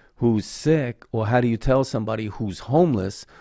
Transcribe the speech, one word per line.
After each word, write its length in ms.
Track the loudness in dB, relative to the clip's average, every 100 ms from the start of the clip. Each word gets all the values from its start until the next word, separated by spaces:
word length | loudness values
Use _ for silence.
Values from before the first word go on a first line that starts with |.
| _ _
who's 240 | 2 2 -2
sick, 580 | -4 0 2 0 -8 -8
or 160 | -4 0
how 140 | 2
do 80 | 2
you 80 | 0
tell 260 | 2 2
somebody 440 | 2 -2 -4 -4 -6
who's 340 | -6 -8 -8
homeless, 680 | 0 2 4 2 -2 -6 -16 -20